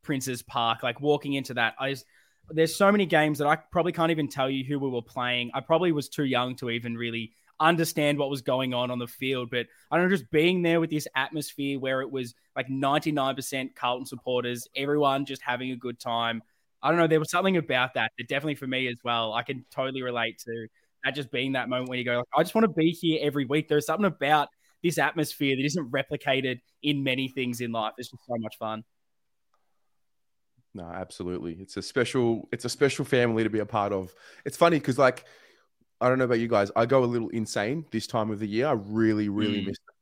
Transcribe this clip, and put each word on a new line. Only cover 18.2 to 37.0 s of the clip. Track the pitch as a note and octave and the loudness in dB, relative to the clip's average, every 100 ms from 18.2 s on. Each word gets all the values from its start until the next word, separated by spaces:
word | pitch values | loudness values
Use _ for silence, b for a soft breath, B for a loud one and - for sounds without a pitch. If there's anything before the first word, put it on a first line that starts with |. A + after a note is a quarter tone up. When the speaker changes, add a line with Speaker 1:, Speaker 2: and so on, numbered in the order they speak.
| A#2+ | -4
Speaker 1:
definitely | C#3 D#3 C#3+ | -4 -2 -6
for | C3 | -4
me | B2+ B2+ | -2 -4
as | A#2+ | -4
well, | A#2+ A#2 A2+ | -2 -2 0
I | A2 | -2
can | B2 C3 - | -4 -6 -8
totally | - C3 C3 | -6 -4 -4
relate | B2+ A#2+ A2+ - - | -4 -2 -4 -4 -10
to | A#2 A2 _ _ _ | -10 -10 _ _ _
that, | C3+ | -6
just | C3+ C3 | -4 -4
being | - C3+ | -2 -2
that | C3 A#2+ | -2 -2
moment | B2+ B2+ | -4 -4
where | B2+ | -4
you | |
go, | B2 B2 | 0 0
like, | B2 C#3 | 0 0
"I | |
just | E3+ A3 | 2 4
wanna | A3+ | 2
be | D#3+ D#3+ | 4 2
here | E3 E3+ D#3 | 2 0 0
every | D3 C#3 | 0 -2
week." | C3 D3 D3+ | 0 0 2
There's | D3 D3 | 0 2
something | D#3+ G3+ | 0 0
about | - C#3 D3+ C#3+ _ _ _ | 0 2 2 2 _ _ _
this | F3 D#3+ | -2 2
atmosphere | C#3 D#3+ D3+ - C#3 C3+ | 0 0 -4 0 0 2
that | |
isn't | C#3 F3 B2+ | 0 -2 -2
replicated | C#3 C3+ D3 - C3 C3 B2 _ _ | -4 -4 -4 0 0 0 -6 _ _
in | D3 D3 | -2 0
many | C3+ C3 C3 | 0 0 -2
things | C3 B2 A#2+ | -4 -4 -4
in | A#2+ | -4
life. | A2+ A2 - | -2 -4 -6
It's | B2 | -14
just | B2 - | -14 -8
so | A#2 | -6
much | A2 - | -6 -8
fun. | A2 A2 - _ _ _ _ _ _ _ _ _ _ _ _ _ _ _ _ _ _ | -8 -8 -10 _ _ _ _ _ _ _ _ _ _ _ _ _ _ _ _ _ _
Speaker 2:
No, | G2+ | -16
absolutely. | E2+ E2+ F2+ - F2+ F2+ E2+ E2 | -12 -10 -10 -8 -6 -6 -6 -10
It's | F#2+ - | -12 -10
a | |
special, | F#2 - A#2 C3 A#2+ A2+ - | -4 0 2 2 2 0 -4
it's | A#2+ | -8
a | B2 | -6
special | - C#3+ - | 2 2 2
family | C#3 C3 A#2+ A2+ | 0 2 4 2
to | A2 | 0
be | A2 | 0
a | G2+ | -2
part | A2+ G2+ | 0 0
of. | G2+ F#2 - B B | -2 -6 -12 B B
It's | - - | -6 4
funny | E3+ D#3+ | 4 4
'cause, | C#3+ B2+ | 2 4
like, | C3 B2+ - b b b b _ _ - | 4 4 -8 b b b b _ _ -2
I | B2 | 2
don't | C3 | 2
know | |
about | B2 A#2 | 2 2
you | A#2 | 4
guys, | A2 G2+ | 2 2
I | A2 | 2
go | A#2 C3+ | 4 4